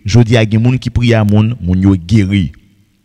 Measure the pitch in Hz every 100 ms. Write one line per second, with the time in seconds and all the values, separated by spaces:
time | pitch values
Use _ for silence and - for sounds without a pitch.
0 | 98 113 110 120 107 107 120 127 120 120
1 | 120 113 104 107 110 120 87 92 98 95
2 | 85 113 95 101 76 - _ _ _ _